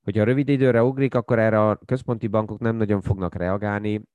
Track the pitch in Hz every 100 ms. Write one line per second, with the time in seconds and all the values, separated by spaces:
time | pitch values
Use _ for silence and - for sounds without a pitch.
0 | - 101 107 131 139 139 131 117 120 135
1 | 135 123 117 117 110 110 107 104 - 127
2 | 127 117 113 110 107 104 117 113 107 101
3 | 95 95 90 - 90 98 104 104 107 107
4 | -